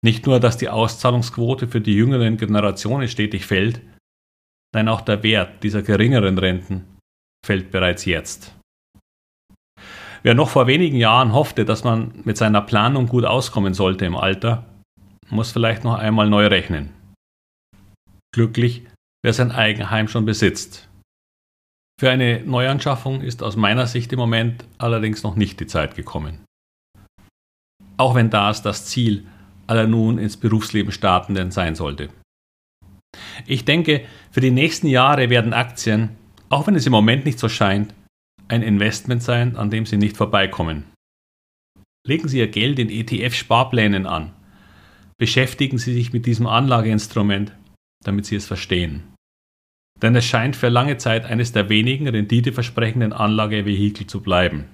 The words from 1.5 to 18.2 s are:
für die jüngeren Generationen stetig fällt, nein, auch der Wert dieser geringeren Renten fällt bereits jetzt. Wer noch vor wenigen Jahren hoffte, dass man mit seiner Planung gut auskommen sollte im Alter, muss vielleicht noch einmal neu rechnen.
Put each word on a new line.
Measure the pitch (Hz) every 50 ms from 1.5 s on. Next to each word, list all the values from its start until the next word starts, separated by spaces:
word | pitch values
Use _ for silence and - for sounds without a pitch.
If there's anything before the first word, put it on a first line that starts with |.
| 131 131 127
für | 120 - 113
die | 107 110 104
jüngeren | 101 113 123 139 127 117 113 113
Generationen | 107 107 98 104 104 104 101 95 - - 107 127 143 131
stetig | 113 - - 104 104 - 95 -
fällt, | - 104 92 98 113 117 - - - - _ _ _ _ _ _ _ _ _ _ _ _ _ _ _ -
nein, | 110 110 110
auch | 113 113
der | - - 107 104 107
Wert | 107 110 104 92 - - - -
dieser | 107 101 104
geringeren | 98 101 104 98 110 120 135 120 101 95 95
Renten | 90 90 92 92 87 87 - 98 92 92 - - - _ _ _ _ _ _ _ _ -
fällt | - 104 95 92 -
bereits | - 95 92 90 87 - -
jetzt. | 95 87 80 - - - - - - - - _ _ _ _ _ _ _ - _ _ _ _ _ _ _ _ _ _ - _ _ _ _ - - - - - - - - - _
Wer | 120 120
noch | 123 156 131
vor | - 143 127
wenigen | 120 131 156 180 170 139
Jahren | 123 117 110 110 123 131 120 104
hoffte, | 143 147 - - - 107
dass | 107 110 107 -
man | 123 117 113 113 120 - - -
mit | 117 104
seiner | - 113 107 104 104
Planung | 104 - - 104 107 123 143 139 120
gut | 117 123 123 120
auskommen | - 113 131 127 - - 110 98 95 92
sollte | 92 101 92 95 92 101
im | 87 85
Alter, | 71 - 95 98 98 - 117 117 120 120 - - - _ _ _ _ - - - _ - _
muss | - 107 113 -
vielleicht | - 120 113 113 117 120 -
noch | 120 117
einmal | 101 107 110 110 110 104 104
neu | 104 104 104
rechnen. | 104 98 95 101 - 87 76 71 71 - - - - - _ _ _ _ _ _ _ _ _ _ _ _ _ _ - _ _ _ _ - -